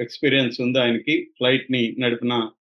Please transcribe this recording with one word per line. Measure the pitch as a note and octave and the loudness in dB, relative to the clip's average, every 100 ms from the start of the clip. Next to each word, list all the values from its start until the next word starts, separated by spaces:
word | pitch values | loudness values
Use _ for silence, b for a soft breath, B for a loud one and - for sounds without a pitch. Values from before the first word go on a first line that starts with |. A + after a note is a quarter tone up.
ఎక్స్పీరియన్స్ | A#2+ - D3 C3+ B2 A#2+ | -10 -2 2 2 2 0
ఉంది | B2 C3 | 0 2
ఆయనకి, | A#2+ A2+ - E3 - _ | 2 0 0 -2 -4 _
ఫ్లైట్ | B2+ C3+ - | 0 0 0
ని | B2+ A#2 B2+ | -2 -2 -2
నడిపిన | B2 A#2 A#2+ B2 A2 - | -2 -2 -2 -2 -4 -8